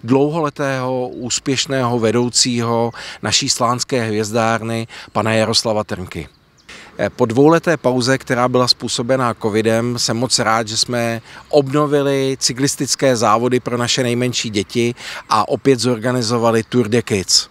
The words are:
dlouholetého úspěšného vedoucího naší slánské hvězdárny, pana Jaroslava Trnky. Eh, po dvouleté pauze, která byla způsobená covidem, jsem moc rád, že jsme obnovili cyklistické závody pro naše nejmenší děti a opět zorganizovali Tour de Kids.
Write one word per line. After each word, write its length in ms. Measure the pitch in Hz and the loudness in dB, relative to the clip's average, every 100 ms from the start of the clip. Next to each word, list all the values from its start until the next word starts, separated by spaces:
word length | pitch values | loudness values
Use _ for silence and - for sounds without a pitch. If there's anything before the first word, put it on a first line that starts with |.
dlouholetého 1040 | 117 131 147 165 147 - 139 131 127 131 127 | 2 2 4 0 -4 -4 -4 -2 -4 -4 -6
úspěšného 880 | 80 120 - - 127 - 131 123 120 | -8 -6 -4 -2 -2 -2 0 0 2
vedoucího 920 | 110 120 123 - 127 120 117 117 117 - - - | 2 2 0 0 0 0 0 0 0 -4 -16 -8
naší 260 | 107 104 135 | -2 -2 0
slánské 560 | - 117 120 - 131 | 0 0 0 -2 -2
hvězdárny, 800 | 110 107 107 113 113 113 113 113 113 - - | -2 -2 -2 0 0 0 -2 -6 -8 -14 -6
pana 200 | 110 107 | -2 0
Jaroslava 520 | 113 110 113 120 107 | 2 2 0 0 -2
Trnky. 440 | 104 92 90 85 73 _ _ _ - - - - | -4 -8 -8 -10 -12 _ _ _ -20 -20 -16 -6
Eh, 120 | 101 | -4
po 160 | - 120 | 0 2
dvouleté 500 | 113 147 165 175 151 | 6 6 4 2 0
pauze, 420 | 127 127 120 131 | 0 0 0 -2
která 300 | - 123 127 | -2 0 2
byla 200 | 123 123 | 2 2
způsobená 680 | - 117 - 120 131 123 | 0 -2 -4 -2 0 0
covidem, 640 | 107 110 104 113 113 120 117 | -2 0 0 2 0 -2 -4
jsem 180 | - 113 | -2 -2
moc 220 | 123 - | 0 0
rád, 300 | 110 113 110 | 2 0 0
že 80 | 110 | -4
jsme 440 | - 120 117 113 - - - | -2 -2 -2 -6 -10 -20 0
obnovili 880 | 151 135 147 147 143 139 139 135 131 | 2 2 0 2 2 2 0 -2 -2
cyklistické 760 | - 123 135 - 135 - 139 120 | -4 -2 -2 -2 -4 0 2 4
závody 440 | 110 113 123 127 | 2 2 2 0
pro 160 | 123 120 | 0 -4
naše 260 | 120 - | -2 0
nejmenší 480 | 120 120 123 120 117 | 0 0 -2 -2 -2
děti 440 | 104 95 120 117 120 - - - | -2 -2 0 -2 -2 -12 -14 -2
a 200 | 107 - | 0 0
opět 320 | 117 135 127 | 2 2 4
zorganizovali 800 | 123 117 120 127 110 120 117 113 | 2 0 0 -2 0 2 2 2
Tour 260 | - 123 107 | 2 0 2
de 140 | 120 | 0
Kids. 460 | - 101 87 - - | 0 -2 0 -2 -2